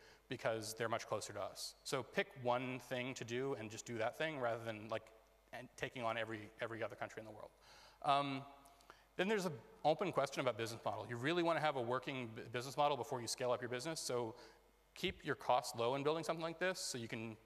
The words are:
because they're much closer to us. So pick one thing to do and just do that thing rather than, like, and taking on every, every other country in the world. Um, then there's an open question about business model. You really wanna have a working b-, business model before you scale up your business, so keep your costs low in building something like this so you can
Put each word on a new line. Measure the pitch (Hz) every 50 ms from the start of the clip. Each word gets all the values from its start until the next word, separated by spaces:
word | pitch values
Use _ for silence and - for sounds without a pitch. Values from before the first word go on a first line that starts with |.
| - - - - _ -
because | 131 - - 123 113 110 104 104 -
they're | - 117 110
much | 117 110 -
closer | - 113 104 - -
to | 101 101
us. | 95 101 - - - - - -
So | - - 147 131
pick | 120 - - 196 196 - - 135
one | 120 123 120 127 131 127 127 131
thing | - - 131 123 123 135 127
to | - 117
do | 113 120 127 135 139 135
and | 117 110 110
just | 113 107 -
do | - 120 110
that | 110 123 - -
thing | 156 160 156 135
rather | 123 117 113 117
than, | 113 113 107 104 107 110
like, | 113 110 - - - - - - - - _ -
and | - 120 127 - -
taking | - 139 131 - 131
on | 117 113 113 117
every, | 110 110 113 104 104 101 - -
every | 120 110 113 107 110
other | 104 113
country | - 110 101 - -
in | 110
the | 113
world. | 107 - - - - - - - - - - - - -
Um, | - - 139 143 143 139 135 131 123 - - - - - - - - - - - - - _
then | - 185 202
there's | 220 202 180
an | 180 139 117 - - - -
open | - 151 160 - 202 170
question | - 139 139 - - 160
about | 139 127 113 113
business | 117 110 113 - -
model. | 113 104 107 101 113
You | 123
really | 117 127 151 175 175
wanna | 170 170 165 147
have | 151 151 139
a | 135
working | 117 117 127 127 - 147 139 131 123 110 110
b-, | 117 - 113
business | 117 123 123 139 131
model | 151 147 143 143 123
before | 113 - 135 120
you | 117
scale | 107 - - 127 123
up | 120 104
your | 123 113
business, | 123 123 120 165 160 -
so | - - 127 123 120 110 - - - - - - - - - _ _ _ -
keep | - - 190 185 - -
your | 151 127
costs | - - - 123 127 123 - -
low | 117 117 120 135
in | 139
building | 139 147 160 165
something | 156 - 160 170
like | 165 165 160 -
this | 180 185 180 -
so | - - - 123
you | 117 110
can | 131 113 113 113 107 - -